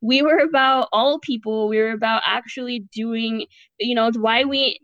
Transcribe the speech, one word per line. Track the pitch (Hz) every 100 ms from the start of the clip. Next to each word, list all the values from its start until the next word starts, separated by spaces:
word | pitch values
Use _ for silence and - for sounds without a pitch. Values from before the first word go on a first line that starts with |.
We | 226 269
were | 294 330
about | 320 277 269 262 -
all | 214 262 302
people. | - 240 220 220 214
We | 214
were | 220
about | 214 220 226 -
actually | 226 240 - 247 240 196
doing, | 220 226 226 226 220 - _ _ -
you | 226
know, | 233 226
it's | 226
why | 220 233
we | 269 277 269 -